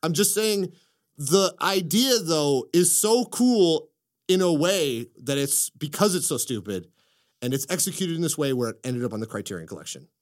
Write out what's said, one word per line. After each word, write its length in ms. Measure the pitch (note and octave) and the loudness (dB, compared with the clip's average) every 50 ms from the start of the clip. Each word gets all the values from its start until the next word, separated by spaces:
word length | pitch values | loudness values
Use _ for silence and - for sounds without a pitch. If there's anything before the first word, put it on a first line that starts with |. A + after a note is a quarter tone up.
I'm 100 | - E3 | -2 -2
just 220 | E3 D3 G3+ G3 - | 0 0 0 0 0
saying 380 | G3+ A3 A3 G#3 G3+ F#3 F3 - _ _ _ _ _ _ _ _ | 0 0 0 0 -2 -2 -4 -8 _ _ _ _ _ _ _ _
the 380 | - D3 B2+ D#3+ G3 G3 F3 - - | -10 -2 2 4 4 4 2 0 -2
idea, 580 | - F3+ G3 F#3+ F#3 D3+ D3+ A3 B3+ C4+ B3 A3+ | -2 0 0 0 -2 0 0 2 2 4 2 0
though, 480 | F#3 D#3+ E3 D#3 D3 C#3+ C#3+ B2+ A2+ - | 2 0 0 2 2 2 2 0 0 2
is 260 | - E3+ F3+ F3 - - | 2 4 4 4 2 2
so 260 | - G#3+ A3+ B3 A#3+ | 2 2 2 2 2
cool 640 | A#3 - - B3 B3+ B3 A3 F3+ E3+ D#3+ - - _ _ _ _ _ _ _ _ | -2 0 2 4 4 6 6 6 4 4 0 -2 _ _ _ _ _ _ _ _
in 140 | - F#3 F#3 | 0 2 2
a 120 | F#3 F3 | 4 2
way 540 | E3 C#3+ D#3 F3+ G3+ F#3+ D#3 C#3+ B2 A2+ A#2 - _ - | 4 4 2 2 2 2 0 0 -2 -4 -6 -10 _ -12
that 160 | B2 B2 C#3 C#3 | -6 -4 -2 -2
it's 320 | C#3 C#3 - - - - | 0 0 0 -2 -2 -4
because 460 | _ _ - D3 D3 - G3 G#3 F3+ | _ _ -8 -8 0 2 2 2 2
it's 100 | F3 C#3+ | 0 -2
so 120 | - D3+ A#2+ | -2 -2 -4
stupid, 500 | - - B2 G#2+ E2+ G2+ G2 F#2 F2 _ _ _ _ _ _ _ _ _ _ _ | -4 -4 -6 -6 -6 -6 -8 -8 -8 _ _ _ _ _ _ _ _ _ _ _
and 140 | - B2 C3 | -6 -4 -4
it's 120 | C#3 C#3 - | -4 -2 -4
executed 460 | F3+ F#3 - G3 D3+ - F#3+ E3+ E3 | -2 -2 -2 -4 -4 -4 -4 -4 -2
in 60 | E3 | -2
this 140 | E3+ D#3+ - - | -2 -4 -2 -2
way 140 | D3 C#3 | -2 -2
where 180 | C3 B2 A#2+ A2+ | 0 -2 -2 -4
it 100 | A2 _ | -4 _
ended 220 | - B2+ B2+ A#2+ B2 | -8 -6 -6 -4 -4
up 80 | A#2 | -6
on 80 | G#2+ G#2+ | -6 -6
the 60 | A2 | -10
Criterion 420 | A2 - G#2 G2 - G2+ E2+ E2 D#2+ | -8 -8 -10 -8 -8 -10 -12 -12 -14
Collection. 400 | G2 D#2 D2+ - - D#2 C#2+ _ _ _ | -16 -16 -14 -14 -16 -16 -18 _ _ _